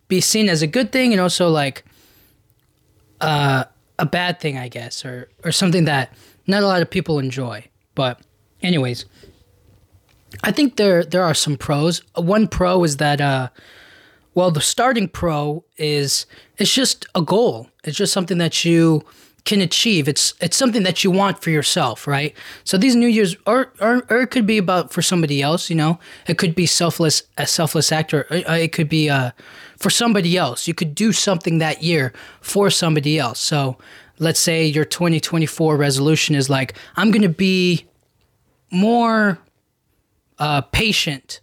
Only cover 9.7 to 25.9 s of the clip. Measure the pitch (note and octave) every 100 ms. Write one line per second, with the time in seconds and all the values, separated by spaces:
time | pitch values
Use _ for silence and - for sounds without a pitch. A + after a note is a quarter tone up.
9.7 | _ _ _ _ _ _ - - B3+ C#4+
10.7 | - G3+ E3+ D#3+ F3+ F3+ D3 - C#3+ -
11.7 | C#3+ D#3+ E3+ - - E3+ G#3 A3 - F3+
12.7 | F#3 E3+ C#3+ D3 C#3+ C#3+ C3 B2+ - -
13.7 | - - - _ _ _ - F3+ D3+ -
14.7 | - A#3+ A#3 F#3+ - F3 D3 D3 D3+ -
15.7 | - D3+ D3 C#3 - - - _ - G3+
16.7 | - - - - F#3 D#3 F#3+ A#3+ A2+ -
17.7 | _ - C#3+ G3 G3 F3 F3 E3 - E3+
18.7 | E3 E3 D#3 - - - _ - G3+ F3
19.7 | - A#3 F#3 C#3+ C#3 - - E3+ - C4
20.7 | A3 F#3 F3 G3 F#3 G3 F3+ E3 D#3 -
21.7 | F3+ C3 G#2+ - C#3 D3 - - - -
22.7 | F#3+ C4 A#3+ A#3+ A3 G3 F3+ - B3 C4
23.7 | - G#3+ B3 - A3+ B3 B3+ G3+ A3 F3+
24.7 | F3+ - - D#3+ F#3 D#3+ C#3 C#3 F3 -
25.7 | E3 D3+